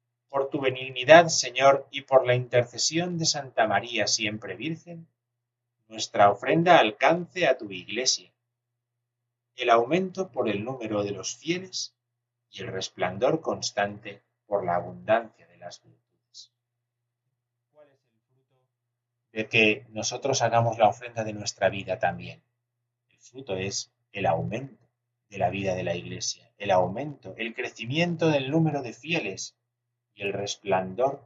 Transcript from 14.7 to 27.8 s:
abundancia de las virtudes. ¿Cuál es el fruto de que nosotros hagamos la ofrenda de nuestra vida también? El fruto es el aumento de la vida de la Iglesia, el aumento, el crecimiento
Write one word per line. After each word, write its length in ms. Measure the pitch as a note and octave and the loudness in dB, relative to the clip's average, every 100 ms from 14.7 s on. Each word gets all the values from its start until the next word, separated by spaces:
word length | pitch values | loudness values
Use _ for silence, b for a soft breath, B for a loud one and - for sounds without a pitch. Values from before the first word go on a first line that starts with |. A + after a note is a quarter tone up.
abundancia 720 | F2 F2 F2+ - A2+ A#2 - - | -2 -4 -10 0 0 0 -14 -20
de 100 | E2+ | _
las 240 | F2 - | -18 -18
virtudes. 720 | A#2 _ _ _ _ - - _ _ _ _ _ _ _ _ _ _ _ _ | _ _ _ _ _ -20 -20 _ _ _ _ _ _ _ _ _ _ _ _
¿Cuál 160 | D3 D3 | _ -20
es 140 | C3 B2 | _ _
el 60 | A2 | _
fruto 380 | _ C3 C3 C3 _ _ _ _ _ _ _ | _ _ _ _ _ _ _ _ _ _ _
de 160 | A2 A2 | -8 -2
que 400 | A#2 G#2+ G#2 - | 2 2 2 -6
nosotros 520 | A2 G#2+ - - A#2+ | -8 -6 -4 -2 0
hagamos 340 | A#2 A#2 A#2 A2 | 2 2 2 4
la 120 | G#2+ | 2
ofrenda 340 | - A#2+ A#2 | 2 -6 -8
de 120 | A2 | -8
nuestra 340 | G#2 G#2 - G2 | -8 -10 -2 -2
vida 320 | G2 F#2 F#2 | 0 -6 -4
también? 420 | F2 F2 F2 - _ _ _ _ _ _ _ | -2 -4 -12 -18 _ _ _ _ _ _ _
El 80 | _ | _
fruto 340 | - B2+ C3+ | -20 -18 -8
es 380 | F#2 G2 - - _ _ | -6 -4 -6 -10 _ _
el 160 | G2+ F#2 | -4 -2
aumento 540 | D#2+ E2+ A2+ C#3 - _ _ _ _ _ | -2 -2 -6 -10 -16 _ _ _ _ _
de 100 | G2 | -4
la 120 | F2+ | -2
vida 260 | G2 F#2+ F#2 | -2 -2 -2
de 80 | |
la 100 | F2+ | -4
Iglesia, 560 | F2 F2 F2+ - - _ _ | -6 -8 -8 -8 -10 _ _
el 140 | G2+ | 0
aumento, 600 | F#2 F2+ G2+ D3+ C#3 A2+ A2 | 2 2 -4 -8 -10 -16 -10
el 180 | A2+ | -8
crecimiento 760 | A2+ A#2+ - | -6 -10 -8